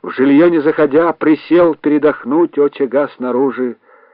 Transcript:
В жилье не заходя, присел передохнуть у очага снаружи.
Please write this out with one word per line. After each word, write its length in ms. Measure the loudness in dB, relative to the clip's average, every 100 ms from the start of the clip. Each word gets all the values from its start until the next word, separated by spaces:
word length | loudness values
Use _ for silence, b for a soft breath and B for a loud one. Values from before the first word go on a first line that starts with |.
В 80 | -12
жилье 400 | -2 2 4 4
не 100 | 2
заходя, 540 | 0 0 0 2 0
присел 640 | -2 0 -2 0 2 2
передохнуть 800 | 0 -2 0 0 -2 -4 -2 0 0
у 60 |
очага 440 | -2 -2 -4 -2 -4
снаружи. 680 | -6 -6 -2 -2 -4 -8 -8 b b b